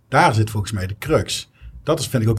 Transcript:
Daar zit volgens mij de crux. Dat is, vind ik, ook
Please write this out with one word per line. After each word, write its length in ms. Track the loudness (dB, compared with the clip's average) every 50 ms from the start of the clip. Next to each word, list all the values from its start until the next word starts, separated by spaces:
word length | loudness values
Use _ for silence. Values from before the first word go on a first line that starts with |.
| _ 0
Daar 260 | 4 4 6 6 4
zit 160 | 2 0 0
volgens 220 | -2 -4 -6 -4 -4
mij 140 | -6 -6
de 100 | -6 -8 -10
crux. 520 | -4 0 0 0 0 -2 -6 -8 -10 _ _ _ -20 -20 -18 -12 -4
Dat 160 | -2 -2 -2
is, 60 | -2
vind 160 | -2 -2 0 2
ik, 60 | 2
ook 100 | 0